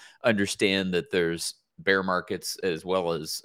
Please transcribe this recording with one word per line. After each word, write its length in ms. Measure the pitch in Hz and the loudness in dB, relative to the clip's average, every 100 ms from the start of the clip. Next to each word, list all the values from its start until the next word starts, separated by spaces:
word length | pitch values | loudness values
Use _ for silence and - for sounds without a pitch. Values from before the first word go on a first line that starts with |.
| - - | -20 -2
understand 680 | 127 104 101 - 104 98 95 | 0 2 0 2 2 2 2
that 180 | 90 85 | 0 0
there's 420 | 92 82 85 - - _ - | 0 2 0 -6 -10 _ -6
bear 220 | 90 95 | 0 2
markets 560 | 92 90 - 92 - - | 2 -2 -2 -6 -6 -4
as 200 | 95 80 | -2 -2
well 280 | 90 92 85 | 0 0 0
as, 300 | 82 78 - | -2 -4 -10